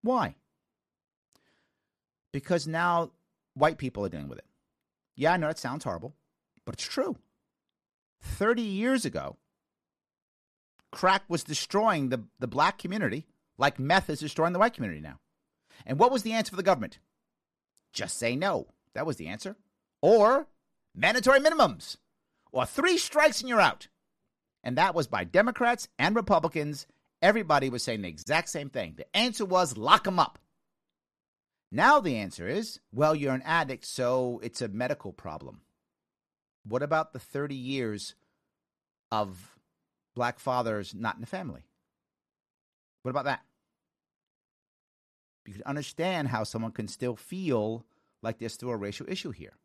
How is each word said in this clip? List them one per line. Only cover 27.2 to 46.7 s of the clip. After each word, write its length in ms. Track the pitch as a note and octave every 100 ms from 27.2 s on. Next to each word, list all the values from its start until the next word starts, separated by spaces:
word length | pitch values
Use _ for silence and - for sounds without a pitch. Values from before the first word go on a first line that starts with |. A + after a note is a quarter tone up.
Everybody 480 | F3 G#3+ F3+ D3 C3+
was 120 | A#2+
saying 200 | - A2
the 60 | F#2
exact 400 | D#2 F2 D#3 E3+
same 220 | E3 C#3
thing. 240 | C3 F2 -
The 200 | - G3
answer 280 | B3 G#3+
was 320 | G3+ F#3 F3 A2+
lock 300 | A#2 G#3 G3+
'em 120 | F3+
up. 200 | C#3 - _ _ _ _ _ _ _ _ _ _ _ _ _
Now 260 | A2 G#3+ D4
the 200 | F#3+ A#2
answer 280 | F#2+ - F2
is, 320 | E3 A3 - _
well, 240 | G#2+ D#3 D#3
you're 180 | C#3+
an 80 | C3
addict, 420 | C#3 E3 D3 C3
so 540 | - - B2 C3 B2+ A#2+
it's 180 | A#2 -
a 60 | A#2
medical 440 | G2+ B2 D3 G#2
problem. 500 | F2 F2+ D2+ C#2 - _ _ _ _ _ _ _ _ _ _
What 220 | G#2 A#2+
about 280 | C#3+ D#3 D#3
the 60 | B2+
thirty 380 | - C#3 C#3+ C3+
years 580 | B2+ C3+ A#2 G#2 - - _ _ _ _ _ _ _ _ _
of 480 | A2 G2+ F#2 F#2+ _ _ _ _ _ _
black 240 | - A#2+ A#2+
fathers 560 | - B2+ A2+ G#2+ F#2+
not 220 | G#2 A2+ -
in 40 |
the 60 | A2+
family? 400 | F#3 D#3 C#2 _ _ _ _ _ _ _ _ _ _ _ _ _ _
What 80 | B2
about 140 | C3
that? 160 | C3+ C3+ _ _ _ _ _ _ _ _ _ _ _ _ _ _ _ _ _ _ _ _ -
You 80 |
can 100 | G2
understand 640 | - C#3+ C#3 - E3+ F3+ C#3
how 160 | A2+
someone 280 | G#2+ A2+ A2+